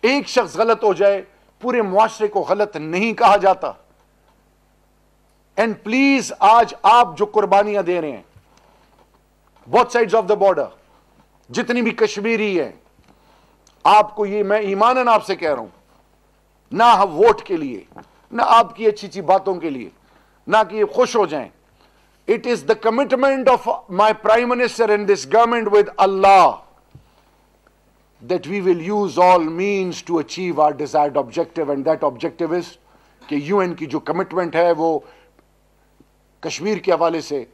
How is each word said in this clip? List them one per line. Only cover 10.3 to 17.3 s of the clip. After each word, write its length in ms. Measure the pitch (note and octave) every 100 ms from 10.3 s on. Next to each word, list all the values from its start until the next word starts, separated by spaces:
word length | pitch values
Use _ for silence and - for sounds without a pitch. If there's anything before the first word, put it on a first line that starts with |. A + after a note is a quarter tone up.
| G#3
border, 300 | G3+ E3 A#2 - _ _ _ _ _ _ _
जितनी 320 | C3+ A#3 A#3+
भी 100 | A#3
कश्मीरी 640 | - G#3 G3+ G#3 A3+ G#3+ F3+
हैं, 180 | B2 E2 _ _ _ _ _ _ _ _ _ _ D#3+
आपको 400 | G#3 G#3+ - G3+
ये, 180 | G#3
मैं 180 | G3 G#3+
ईमानन 440 | G#3 G3 A3+ C4 A#3+
आपसे 260 | A3 - F#3
कह 160 | D#3+
रहा 80 | C3+
हूं, 100 | A2 _ _ _ _ _ _ _ _ _ _
ना 140 | E3 A#3
हम 160 | G#3 G3
वोट 320 | D#3 A3+